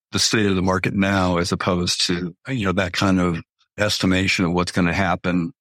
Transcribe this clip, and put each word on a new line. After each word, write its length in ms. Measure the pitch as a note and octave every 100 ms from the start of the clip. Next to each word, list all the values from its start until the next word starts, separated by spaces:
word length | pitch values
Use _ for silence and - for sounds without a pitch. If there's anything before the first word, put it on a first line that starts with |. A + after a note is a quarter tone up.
| _
the 60 | G2
state 280 | - - G#2
of 100 | F#2
the 60 |
market 320 | F#2 F#2 F#2+
now, 420 | G2 G2 G2 F2+ F2
as 160 | F2
opposed 540 | F#2 - F2+ F2 - -
to, 280 | F2 F2 - -
you 160 | C3
know, 80 | G2
that 220 | F#2 F#2
kind 260 | - G2 F#2
of 220 | F2+ E2 - _ _ -
estimation 680 | G#2 - G2 F#2 G2 - F2
of 60 |
what's 200 | F2 F2
gonna 200 | - F2
happen, 600 | E2+ F#2+ F2+ F#2 F2+ E2 -